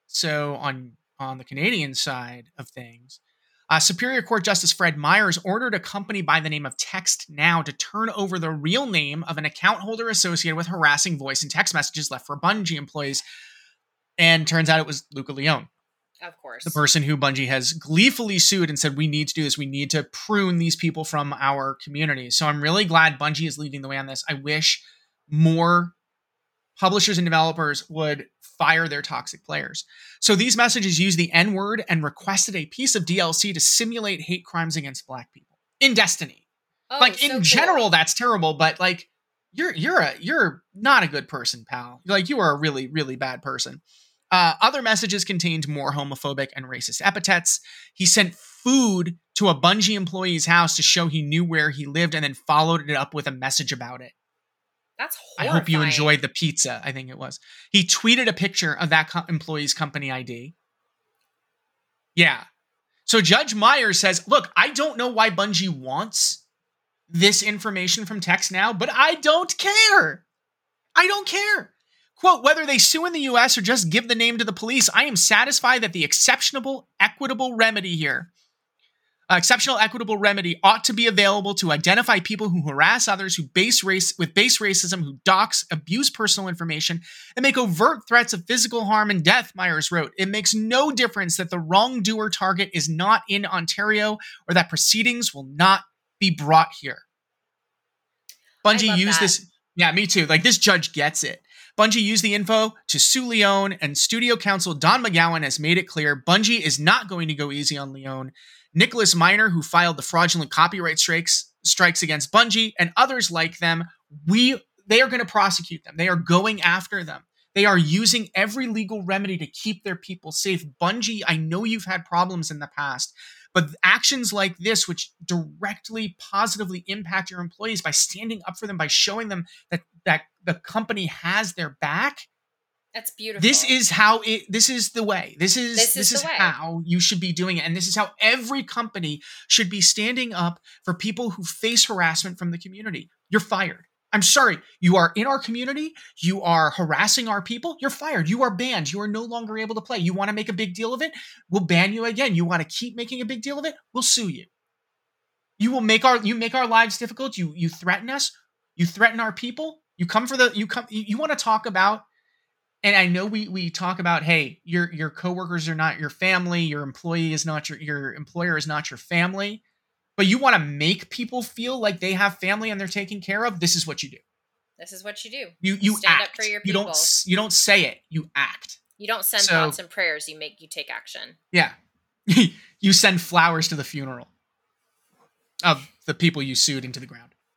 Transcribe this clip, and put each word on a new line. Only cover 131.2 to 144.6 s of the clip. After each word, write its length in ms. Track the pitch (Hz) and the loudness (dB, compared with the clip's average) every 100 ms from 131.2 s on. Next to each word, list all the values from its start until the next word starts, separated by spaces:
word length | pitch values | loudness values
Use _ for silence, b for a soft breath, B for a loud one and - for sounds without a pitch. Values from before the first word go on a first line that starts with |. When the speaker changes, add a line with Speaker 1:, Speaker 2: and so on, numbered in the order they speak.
| 170 202 196 | -4 -2 -4
Speaker 1:
their 240 | 175 151 135 | -6 -10 -8
back. 380 | 147 165 277 - - _ _ _ _ _ _ | -6 -2 -4 -6 -16 _ _ _ _ _ _
Speaker 2:
That's 180 | 226 - | -14 -12
beautiful. 300 | - 220 202 214 | -12 -10 0 2
Speaker 1:
This 180 | 277 254 | 4 4
is 200 | 254 208 | 2 2
how 320 | 165 214 226 220 | 4 4 4 0
it, 160 | 220 - | -4 -2
this 180 | 220 247 | 0 0
is 220 | 247 214 | 0 -4
the 100 | 233 | -2
way. 340 | 214 190 - 147 | -2 -2 -4 -2
This 180 | 185 254 | 0 0
is, 200 | 240 226 | 0 0
Speaker 2:
This 180 | 233 | 2
Speaker 1:
this 180 | - 202 | 2 0
Speaker 2:
is 0 | 262 | 0
Speaker 1:
is 40 | |
Speaker 2:
the 60 | 320 | -2
way. 60 | 233 | 0
Speaker 1:
how 460 | 180 135 165 170 | 0 0 -6 -6
you 160 | 165 175 | -2 0
should 200 | - 180 | 0 0
be 120 | 185 | -2
doing 240 | 165 185 170 | -4 -2 -2
it. 80 | |
And 100 | 160 | -4
this 140 | 180 180 | -4 -2
is 80 | 214 | -2
how 140 | 202 - | -4 0
every 420 | 220 254 233 277 | 2 2 -2 -6
company 600 | - 233 226 196 156 147 B B B | -6 -6 -6 -6 -8 -8 B B B
should 220 | - 180 | 0 2
be 100 | 202 | 2
standing 540 | 175 - 220 247 240 | 2 2 -2 -4 -4
up 260 | 180 170 175 b b | -4 -4 -6 b b
for 80 | - | -8
people 380 | 175 220 208 233 | -4 -4 -4 -6
who 140 | 185 | -6
face 420 | 165 - 220 233 - | -10 -6 -2 0 0
harassment 520 | 196 165 160 190 180 | 0 0 0 -6 -6
from 120 | 175 | -8
the 80 | 170 | -8
community. 500 | 185 196 214 139 - _ - | -12 -14 -10 -10 -12 _ -2
You're 100 | 202 | -2
fired. 440 | - 196 180 - _ _ _ | 0 -4 -4 -8 _ _ _
I'm 100 | 208 | 0
sorry. 360 | 180 285 240 160 | 4 4 4 2